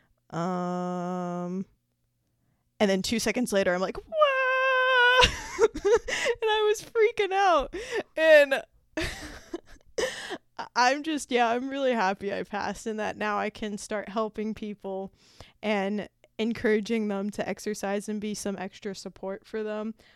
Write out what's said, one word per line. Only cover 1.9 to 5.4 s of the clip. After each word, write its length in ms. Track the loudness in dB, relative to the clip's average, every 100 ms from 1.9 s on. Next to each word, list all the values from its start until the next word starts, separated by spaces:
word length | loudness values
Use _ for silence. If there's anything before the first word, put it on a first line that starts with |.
| _ _ _ _ _ _ _ _ -2
and 100 | 2
then 120 | 2
two 180 | 0 -2
seconds 320 | 0 -2 0
later, 200 | 2 2
I'm 80 | 2
like, 180 | -2 -6
"Whoa!" 1300 | -4 2 4 4 2 2 2 2 4 4 6 6 4 2